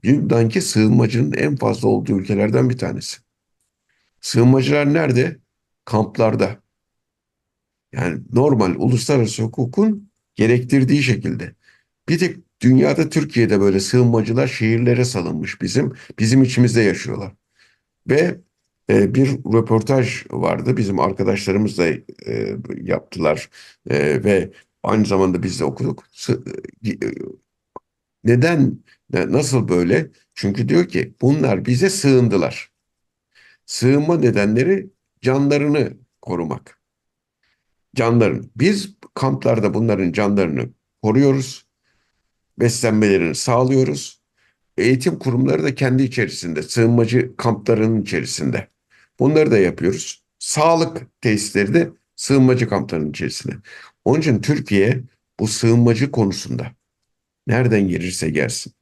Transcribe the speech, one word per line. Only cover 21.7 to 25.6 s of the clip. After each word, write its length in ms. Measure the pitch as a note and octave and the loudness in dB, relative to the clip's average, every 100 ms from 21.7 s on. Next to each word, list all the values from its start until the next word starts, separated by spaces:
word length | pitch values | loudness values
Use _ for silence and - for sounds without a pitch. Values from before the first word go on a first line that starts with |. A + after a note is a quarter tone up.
| - | 0
da, 100 | E2+ - - - - | -2 -2 -10 -18 -10
e, 300 | A1 G#1 G#1 - - | -8 -6 -10 -12 -12
yaptılar. 680 | F2+ F2 - F2+ D#2+ D2+ - - - _ - | -6 -6 -6 -4 -2 -2 -6 -20 -20 _ -4
E, 340 | C#2+ D2 D2 | -2 0 0
ve 280 | G2+ G2 D#2 - _ _ | 2 0 -2 -12 _ _
aynı 220 | F#2+ G#2+ G2+ | -2 0 0
zamanda 380 | G2 F#2 F2 | 2 0 0
biz 160 | F#2 | -4
de 60 | - | -4